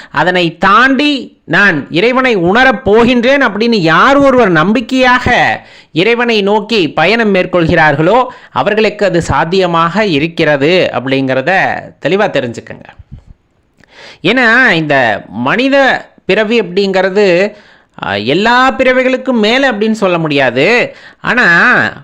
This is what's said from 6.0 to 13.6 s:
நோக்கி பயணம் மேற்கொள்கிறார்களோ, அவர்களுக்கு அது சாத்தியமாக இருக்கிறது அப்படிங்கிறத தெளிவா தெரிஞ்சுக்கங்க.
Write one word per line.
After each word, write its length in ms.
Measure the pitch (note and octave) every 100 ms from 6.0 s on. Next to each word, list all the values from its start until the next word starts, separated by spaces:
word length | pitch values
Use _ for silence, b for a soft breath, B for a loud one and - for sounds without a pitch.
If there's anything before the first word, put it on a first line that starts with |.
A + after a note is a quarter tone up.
| G3 A#3 A#3+ A3+
நோக்கி 500 | G3 G#3+ G3+ A3+ D#3
பயணம் 440 | D3 E3 A#3 A3 F#3+
மேற்கொள்கிறார்களோ, 880 | F3+ F3+ D#3+ E3+ D#3 D3 D#3+ A#3 B3 B B
அவர்களுக்கு 540 | - D#3 G#3 G#3+ G#3 G3
அது 160 | E3+ E3
சாத்தியமாக 680 | C#3+ E3 F#3+ F3+ E3 E3+ F3
இருக்கிறது 880 | G#3+ D3 E3 E3+ D#3 D3 C#3 F3+ D#3
அப்படிங்கிறத 880 | A#2+ B2+ C3+ C3+ C3 C3 F#3 C3+ G2 - - C3+
தெளிவா 240 | F#3+ G#3
தெரிஞ்சுக்கங்க. 840 | C#3+ B2 A2+ - - - - - - - - _ _